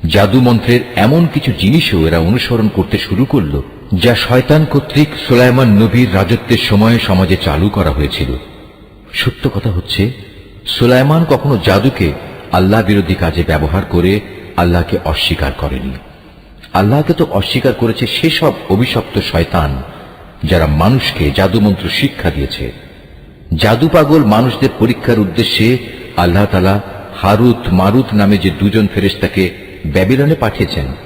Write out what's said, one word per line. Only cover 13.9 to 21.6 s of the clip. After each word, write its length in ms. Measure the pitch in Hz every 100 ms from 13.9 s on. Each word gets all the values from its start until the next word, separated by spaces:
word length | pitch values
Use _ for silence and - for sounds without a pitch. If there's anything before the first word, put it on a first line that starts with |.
| 87 90 101 - - - -
আল্লাহকে 420 | 87 87 82 -
অস্বীকার 480 | 80 80 - 82 71
করেনি। 400 | - 71 65 67 64 - - - - - - -
আল্লাহকে 400 | 92 101 139 151
তো 140 | 165 165
অস্বীকার 420 | 98 - 127 127
করেছে 340 | - 117 110 120
সেসব 460 | - 160 - 156 - -
অভিশপ্ত 480 | 104 123 - - 104
শয়তান, 640 | - 82 82 90 73 67 64 - - - - -
যারা 220 | 78 87 76
মানুষকে 640 | 73 92 131 - - 78
জাদুমন্ত্র 580 | 67 95 110